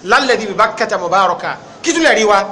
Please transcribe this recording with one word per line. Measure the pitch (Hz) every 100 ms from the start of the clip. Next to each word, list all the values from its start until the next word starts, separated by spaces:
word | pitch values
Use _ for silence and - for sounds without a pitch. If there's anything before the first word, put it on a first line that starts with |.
lalladhi | 180 240 269 220 214
bi |
Bakkata | 180 220 - 220 202
mubaraka." | 175 185 185 180 170 131 - -
Kí | -
tún | 330
lè | 311 220
rí | 214
wa? | 202 190